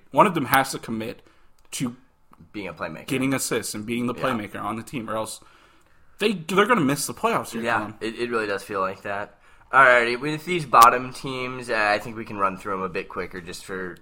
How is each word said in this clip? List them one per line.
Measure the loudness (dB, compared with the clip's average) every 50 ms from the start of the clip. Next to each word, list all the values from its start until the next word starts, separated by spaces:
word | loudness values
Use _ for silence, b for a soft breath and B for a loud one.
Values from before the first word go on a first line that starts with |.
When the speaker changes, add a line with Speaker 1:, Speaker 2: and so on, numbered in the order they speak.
| -12 -2
Speaker 1:
One | 4 4 4
of | 4 4
them | -2 -2
has | 2 2 2 2 0
to | -4 -10
commit | -8 -8 -8 -6 -6 -8 -10 -14 -18 b b b b b b b _ -12
to | -8 -6 -6 -6 -8 -10 _ _ _ _ _ _ -20 -20 -20 -16
Speaker 2:
Being | -14 -12 -12
a | -10 -10
playmaker. | -10 -10 -10 -10 -10 -6
Speaker 1:
getting | -4 -4 -2 0 -2
assists | -2 -2 -2 -2 -2 -4 -4 -4
and | -8 -8 -6
being | -4 -4 -2 -2 -4
the | -4
Speaker 2:
Yeah. | -2 -4
Speaker 1:
playmaker | -4 -4 -4 -6 -8 -10 -8
on | -8 -6 -6
the | -8
team, | -10 -10 -10 -10 -8 -6
or | -6
else | -6 -6 -6 -10 -14 b b b b b b b b b b b b b -16 -6 -2
they, | 0 0
they're | 0 -2 -4 0 2 4 4
gonna | 6 4 4
miss | 4 2 2 0 -2
the | -6 -6
playoffs | -2 -2 0 0 0 -4 -4
here, | -8 -4
Speaker 2:
Yeah, | -2 0 0 0
Speaker 1:
Colin. | -2 -4 -10 -8
Speaker 2:
it, | -6 -6 -4 -4
it | -4 -2
really | -2 -2 0 0
does | -2 -4 -4
feel | -6 -4 -2
like | -2 -4 -4 -6
that. | -8 -6 -6 -6 -6 -10 -14 b b b b b b 2
Alrighty, | 6 8 10 10 10 8 6 4 0 -2
with | -2 -4 -4 -4 -4
these | -4 -4 -4 0
bottom | 6 8 10 10 10 8 4 -2 -6
teams, | -10 -10 -8 -8 -6 -6 -6 -6 -8 -8 -6 -2
uh, | 0
I | 2 4 4 2 2
think | 0 -4 -10
we | -10 -10
can | -8 -4
run | 0 0 0 -2 -2
through | -6 -6 -4
'em | -4
a | -4 -4
bit | -4 -6 -8 -6
quicker | -8 -8 -8 -8 -10 -12
just | -12 -14 -14 -14 -12
for | -10 -8 -8 -8 -10 -12 -14